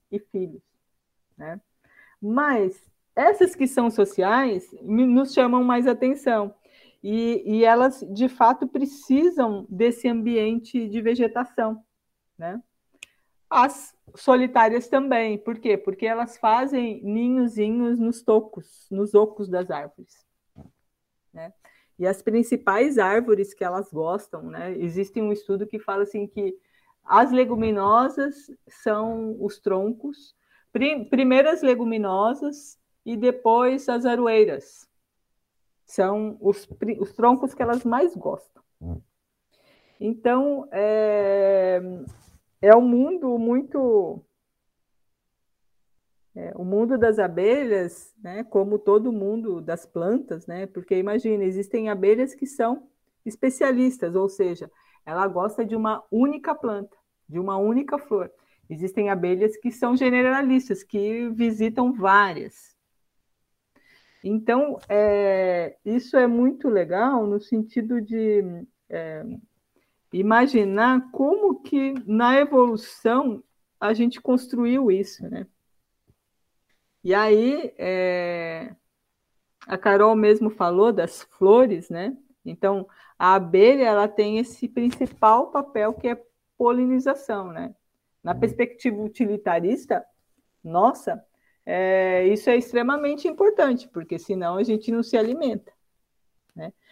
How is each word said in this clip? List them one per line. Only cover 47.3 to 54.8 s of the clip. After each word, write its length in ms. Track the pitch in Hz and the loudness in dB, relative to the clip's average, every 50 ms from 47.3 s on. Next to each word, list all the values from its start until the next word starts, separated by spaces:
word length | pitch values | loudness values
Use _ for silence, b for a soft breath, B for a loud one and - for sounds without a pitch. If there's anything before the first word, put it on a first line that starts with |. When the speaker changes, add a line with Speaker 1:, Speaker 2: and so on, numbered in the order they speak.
| 165 170 185 214 247 294 277 240 208 190 180 175 - - - - _ _ - | 0 0 2 2 2 2 0 0 0 0 -2 -4 -8 -14 -20 -20 _ _ -18
Speaker 1:
né, 220 | 175 185 214 247 | -16 -12 -12 -8
como 340 | - - 202 196 202 208 208 | -2 0 0 0 0 -2 -2
todo 340 | 208 202 202 214 220 254 226 | 2 4 4 4 4 0 -4
mundo 480 | 208 196 196 214 233 226 220 180 165 | -4 -4 -4 -4 -4 -4 -6 -6 -6
das 240 | 160 165 165 170 - | -6 -8 -8 -10 -10
plantas, 600 | - - 170 165 190 233 269 - - 170 160 - | -10 -8 -6 -2 -2 -2 -2 -4 -6 -12 -12 -12
né, 200 | - 170 180 196 | -12 -12 -12 -12
porque 300 | 190 - 185 180 - 190 | -12 -12 -10 -6 -2 -2
imagina, 480 | 185 185 202 208 247 - 226 214 202 196 | -2 0 -2 -2 -2 -2 -2 -2 -2 -2
existem 440 | 185 185 196 196 196 - 233 220 220 | -2 -4 -4 -6 -4 -4 -4 -4 -4
abelhas 460 | 208 185 190 202 220 240 262 269 - | -4 0 4 4 4 4 2 -4 -6
que 120 | - 277 | -8 -12
são 420 | 254 - - 202 233 254 - - _ _ _ _ _ _ _ - | -8 -4 -2 -2 -2 -2 -4 -10 _ _ _ _ _ _ _ -14
especialistas, 920 | 220 214 - - 262 254 - 294 269 262 240 254 254 254 - 185 170 175 | -14 -8 -4 -2 -2 0 0 0 0 2 2 2 0 0 -2 -4 -4 -2
ou 140 | 190 190 196 | -2 -2 -2
seja, 420 | 190 - 196 180 175 170 160 - _ _ | -2 -2 -2 -2 -4 -8 -12 -18 _ _